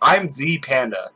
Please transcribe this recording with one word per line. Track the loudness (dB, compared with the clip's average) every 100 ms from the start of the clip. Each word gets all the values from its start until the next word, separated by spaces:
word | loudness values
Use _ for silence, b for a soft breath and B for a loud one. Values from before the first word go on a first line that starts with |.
I'm | 4 2 0
the | -4 -2 -2
panda. | 0 0 0 -4 -10